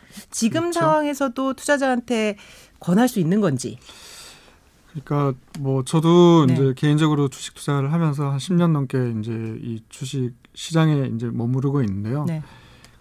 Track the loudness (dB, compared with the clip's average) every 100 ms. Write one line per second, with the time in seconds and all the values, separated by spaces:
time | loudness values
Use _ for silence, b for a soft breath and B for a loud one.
0 | B B B -4 -2 0 -2 0 2 2
1 | 0 -2 -4 -2 -4 -4 -2 0 0 -2
2 | -2 -2 -2 -4 B B B _ 0 2
3 | 2 2 0 2 2 -2 -6 -12 B B
4 | B B B B B B _ _ _ -16
5 | -6 -2 -2 -4 _ -8 -2 -2 0 0
6 | 4 8 8 8 6 4 2 2 0 2
7 | 2 2 -2 -4 -14 -10 -4 -2 -2 0
8 | -2 -2 -4 -4 -2 0 2 0 -2 -2
9 | -2 -4 -6 -6 -8 -8 -10 -10 -12 -14
10 | -10 -6 -6 -8 _ -18 -4 0 2 2
11 | -2 -4 -6 -4 -2 -2 0 0 -2 -2
12 | -4 -4 -4 -6 -10 B B B B B